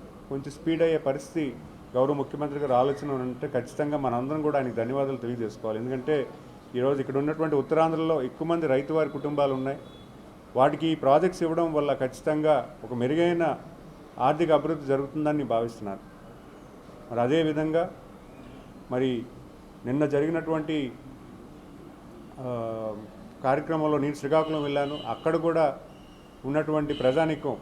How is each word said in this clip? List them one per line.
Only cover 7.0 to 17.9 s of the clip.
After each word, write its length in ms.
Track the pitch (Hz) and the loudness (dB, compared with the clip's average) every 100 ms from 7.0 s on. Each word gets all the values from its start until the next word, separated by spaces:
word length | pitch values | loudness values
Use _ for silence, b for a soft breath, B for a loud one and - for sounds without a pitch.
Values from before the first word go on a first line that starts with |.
ఇక్కడ 160 | 127 135 | 0 0
ఉన్నటువంటి 400 | 147 151 156 147 | 0 0 2 2
ఉత్తరాంధ్రలో 680 | 131 160 160 160 160 156 | 2 4 4 2 2 0
ఎక్కువ 260 | 127 - 160 | 0 -4 -2
మంది 180 | 170 156 | 0 2
రైతు 260 | 131 143 | 2 2
వారి 160 | 156 151 | 0 0
కుటుంబాలు 460 | 139 147 147 143 | -2 -2 2 2
ఉన్నాయి. 240 | 131 131 143 - - - - - - - 123 | 2 -2 -6 -10 -18 -20 -20 -20 -20 -4 4
వాటికి 300 | 143 151 160 | 4 4 0
ఈ 80 | |
ప్రాజెక్ట్స్ 480 | 156 135 147 180 180 | 2 6 6 6 0
ఇవ్వడం 300 | 165 165 170 | 0 2 2
వల్ల 200 | 151 143 | 2 2
ఖచ్చితంగా 840 | 135 131 - - 151 151 143 - - | 2 -2 -2 -2 2 4 4 2 -8
ఒక 100 | 113 | -6
మెరుగైన 600 | 120 123 160 170 170 160 123 - - - - - - | 0 2 4 4 4 0 -2 -8 -18 -18 -18 -12 0
ఆర్థిక 320 | 127 151 165 | 2 4 4
అభివృద్ధి 360 | 147 151 156 139 | 4 4 -2 0
జరుగుతుందని 520 | 135 139 151 151 151 | 0 0 -2 0 0
నేను 100 | 127 | 2
భావిస్తున్నాను. 500 | 113 117 - 104 98 - - - - - - - - - - - | 0 0 -4 -10 -10 -12 -20 -20 -20 -20 -20 -20 -20 -20 -18 -6
మరి 100 | 117 | 0
అదేవిధంగా 720 | 123 160 156 151 156 160 185 | 4 4 2 2 2 2 0